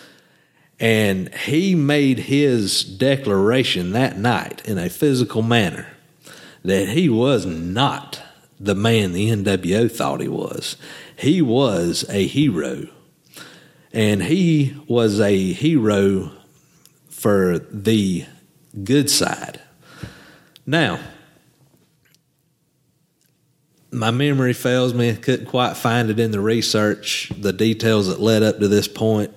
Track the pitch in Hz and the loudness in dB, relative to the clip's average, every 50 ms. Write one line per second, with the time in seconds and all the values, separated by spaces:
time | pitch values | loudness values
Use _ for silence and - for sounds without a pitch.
0 | - - - _ _ _ _ _ _ _ _ _ _ _ _ - 113 113 110 110 | -20 -20 -20 _ _ _ _ _ _ _ _ _ _ _ _ -2 0 2 2 4
1 | 107 98 95 95 87 - - - - - 143 165 196 190 180 160 139 143 147 147 | 2 2 0 -2 -4 -8 -10 -10 -6 -2 0 0 2 2 2 2 2 2 2 2
2 | 143 135 123 - - - 139 143 147 135 123 113 101 90 - - - 85 92 - | 2 2 0 0 -2 -2 0 2 2 2 2 2 0 -2 -2 -4 -6 -6 -4 -2
3 | 127 139 135 135 135 104 98 95 98 110 123 135 131 - - 92 87 90 101 120 | 0 0 2 0 0 0 2 2 4 4 2 2 0 0 -2 -2 -4 -2 0 0
4 | 135 - - 95 107 123 110 80 - - - - - - 101 87 175 - - - | 0 0 -2 -2 0 0 0 0 -4 -8 -12 -12 -8 -6 -4 -4 -4 -6 -2 0
5 | 151 147 131 123 117 - - 110 113 117 120 117 101 82 87 - - - - - | 0 0 2 0 0 0 -2 -2 0 2 2 2 2 0 -2 -8 -12 -16 -20 -20
6 | _ _ _ _ _ - - - - - - - - 92 95 95 98 95 117 170 | _ _ _ _ _ -20 -20 -20 -20 -20 -20 -8 -2 0 0 0 0 0 0 2
7 | 185 139 110 113 123 143 135 104 90 92 82 80 85 87 95 120 143 123 73 - | 2 2 2 2 2 2 2 0 -2 -4 -6 -6 -6 -4 -2 0 0 -2 -2 -6
8 | - - - - - - - _ _ _ _ - 101 104 95 98 107 113 117 110 | -10 -14 -16 -18 -18 -20 -20 _ _ _ _ -6 -4 -4 -2 0 0 2 2 2
9 | 101 90 87 95 107 113 113 101 95 101 95 92 85 85 98 113 120 110 - - | 0 0 -2 -2 0 0 0 0 0 0 -2 0 0 0 0 2 0 0 -2 -4
10 | 67 71 71 - - - - - - - - - - - - - - - - - | -4 -4 -4 -4 -4 -6 -6 -6 -6 -8 -8 -10 -10 -10 -12 -14 -16 -20 -20 -20
11 | - - - - - 135 180 180 147 117 113 135 139 113 98 85 87 87 80 - | -20 -20 -14 -4 0 0 2 2 2 2 2 2 2 2 2 0 0 -2 -2 -4
12 | - - 101 101 92 - - 139 151 131 90 78 71 64 64 - - - - - | -6 -2 -2 0 0 0 0 2 2 2 0 0 -4 -4 -6 -8 -12 -14 -18 -20
13 | _ _ _ _ _ _ - - - - - - - - _ _ _ _ - 113 | _ _ _ _ _ _ -20 -20 -20 -20 -20 -20 -20 -20 _ _ _ _ -2 0
14 | 107 104 104 95 87 135 165 190 180 170 156 147 139 131 - - - - 120 120 | 2 2 2 0 0 0 2 2 4 4 4 4 2 0 -2 -8 -4 0 2 2
15 | 113 107 101 107 104 101 101 95 95 92 87 - - 170 160 131 107 107 101 98 | 2 2 2 2 2 4 2 2 2 0 -2 0 0 2 2 2 2 2 2 4
16 | 98 98 98 95 87 80 - - - _ _ _ _ _ _ _ _ _ _ _ | 2 2 2 0 -4 -8 -12 -18 -20 _ _ _ _ _ _ _ _ _ _ _
17 | _ _ - - - 107 101 98 92 90 85 80 - - - 101 101 113 113 107 | _ _ -10 -2 0 2 4 4 4 2 0 -2 -4 -8 -12 -4 0 2 2 2
18 | 98 95 87 80 71 - - - _ _ _ _ _ _ - 101 98 107 135 147 | 2 0 -2 -4 -6 -10 -18 -20 _ _ _ _ _ _ -14 -10 -2 0 2 2
19 | 131 - - - - - - - - - - - - _ _ _ _ - - - | 2 2 0 0 0 -2 -4 -6 -8 -14 -14 -18 -20 _ _ _ _ -20 -20 -18
20 | - - - - - - - - _ _ _ _ _ 127 151 170 143 95 82 - | -18 -18 -18 -20 -20 -20 -20 -20 _ _ _ _ _ -2 0 0 0 0 -2 -6
21 | - - - - - _ _ _ _ _ _ _ _ _ _ _ _ _ _ _ | -10 -16 -20 -20 -20 _ _ _ _ _ _ _ _ _ _ _ _ _ _ _
22 | _ _ _ _ _ _ _ _ _ _ _ _ _ _ _ _ _ _ _ _ | _ _ _ _ _ _ _ _ _ _ _ _ _ _ _ _ _ _ _ _
23 | _ _ _ _ _ _ _ _ _ _ _ _ _ _ _ _ _ _ 127 117 | _ _ _ _ _ _ _ _ _ _ _ _ _ _ _ _ _ _ -6 -2
24 | 110 113 120 127 143 147 139 135 127 123 120 - - 123 123 127 127 127 120 120 | -2 0 0 2 2 2 2 2 2 0 0 0 0 0 2 2 2 0 0 0
25 | 120 117 107 - - 135 127 - 117 - - 123 123 95 - - - 117 117 120 | 0 0 0 0 0 -2 -2 -2 -2 -4 -2 0 0 -2 -2 -2 -2 0 0 2
26 | 117 110 104 117 113 110 107 98 101 110 117 113 104 - - 107 104 104 101 - | 0 0 0 0 0 0 0 0 0 0 0 0 0 0 0 2 2 2 0 -2
27 | - - - - - - - - 104 98 92 110 110 113 107 - 117 113 110 104 | -4 -6 -6 -6 -6 -8 -8 -4 -4 -4 0 0 0 0 0 0 2 2 2 2
28 | 98 92 - - 101 113 110 107 110 107 - - 104 98 104 104 98 - - - | 2 0 -2 0 2 2 4 4 4 2 2 2 2 2 2 2 2 -2 -4 -2
29 | 110 110 110 104 104 - - | 0 0 0 0 -2 -4 -8